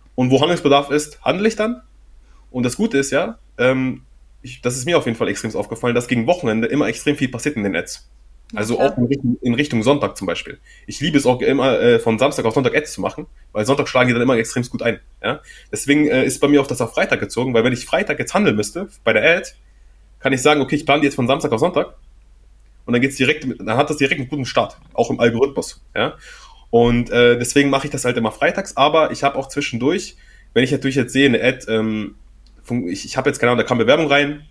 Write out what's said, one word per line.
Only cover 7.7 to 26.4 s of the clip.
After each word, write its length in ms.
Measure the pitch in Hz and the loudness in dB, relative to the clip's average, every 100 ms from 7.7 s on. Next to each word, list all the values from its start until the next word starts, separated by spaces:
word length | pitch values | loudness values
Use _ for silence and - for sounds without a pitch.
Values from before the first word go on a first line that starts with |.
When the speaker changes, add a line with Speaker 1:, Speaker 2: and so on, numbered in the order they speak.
Speaker 1:
Ads. 340 | 85 - - - - - - - | -4 -6 -16 -20 -20 -20 -20 -12
Speaker 2:
Ja, 80 | 104 | -8
Speaker 1:
Also 160 | 107 | -4
Speaker 2:
klar. 160 | - 139 | 0 0
Speaker 1:
auch 60 | - | 0
in 80 | |
Richtung, 320 | 120 139 120 - | -2 0 -2 -2
in 120 | 123 | -2
Richtung 300 | 120 147 113 | 0 0 0
Sonntag 340 | 113 147 104 - | 2 0 -2 -4
zum 100 | 92 | -6
Beispiel. 320 | 85 - - _ - | -6 -10 -18 _ -20
Ich 140 | - - | -16 -6
liebe 180 | 160 143 | 0 2
es 80 | |
auch 160 | 127 123 | 2 2
immer, 380 | 117 135 131 110 | 0 2 2 2
äh, 200 | 120 117 | 4 4
von 200 | 117 110 | 2 0
Samstag 240 | 143 139 | 0 0
auf 100 | 113 | 0
Sonntag 220 | 143 127 | 0 0
Ads 160 | 156 - | -2 -4
zu 80 | - | -6
machen, 260 | 92 - - - - | -6 -8 -16 -20 -10
weil 120 | 107 | -4
Sonntag 220 | 107 139 143 | 0 0 2
schlagen 220 | 127 127 | 2 2
die 40 | |
dann 80 | 117 | 2
immer 140 | 123 | 2
extrem 280 | 117 113 123 | 0 0 -4
gut 200 | 123 127 | -6 -4
ein. 160 | 117 101 - - | -4 -4 -14 -8
Ja? 160 | 110 143 - - - | -6 -6 -12 -20 -10
Deswegen, 360 | - 135 147 151 | -8 0 2 4
äh, 180 | 127 | 2
ist 160 | 131 127 | 0 0
bei 80 | 143 | 4
mir 100 | 143 | 4
auch 80 | 135 | 2
das 140 | 123 | -4
auf 120 | 113 | -4
Freitag 280 | 160 190 123 | -2 0 -2
gezogen, 320 | 127 117 127 | -2 -4 0
weil 100 | 117 | 2
wenn 80 | 127 | 2
ich 140 | 120 | -2
Freitag 340 | - 165 214 135 | -2 -2 -2 -6
jetzt 140 | 117 | -2
handeln 240 | 196 180 104 | 0 2 0
müsste 320 | - 170 196 - | -4 -8 -10 -4
bei 80 | 113 | 0
der 240 | 107 151 180 | 4 4 2
Ad, 140 | - - _ _ - _ _ - | -2 -18 _ _ -20 _ _ -6
kann 140 | 131 | -2
ich 80 | 127 | 2
sagen, 180 | 151 151 | 4 2
okay, 160 | 127 | 2
ich 100 | 147 | -2
plane 140 | - 147 | 0 2
die 60 | |
jetzt 100 | 143 | 2
von 120 | 139 120 | 0 0
Samstag 260 | 151 - | 0 0
auf 80 | 113 | 0
Sonntag 340 | 175 185 - - - - _ - - _ - _ | 0 0 -4 -10 -20 -20 _ -20 -20 _ -20 _
und 60 | - | -2
dann 100 | 120 | 0
geht's 140 | 135 | 0
direkt 300 | 135 127 156 131 | 0 -2 0 -6
mit, 140 | - | -8
dann 160 | 98 120 | -4 -2
hat 120 | 151 | -2
das 60 | |
direkt 240 | 147 135 139 | 0 -2 -2
einen 100 | 123 | -6
guten 160 | 147 | -6
Start, 320 | 123 131 104 - - | -2 -2 -2 -8 -10
auch 160 | - - | -4 -2
im 120 | - | 2
Algorithmus. 600 | 120 117 143 90 - - - | 0 2 -2 -2 -10 -14 -10
Ja? 220 | - 104 - - - | -4 -4 -6 -20 -20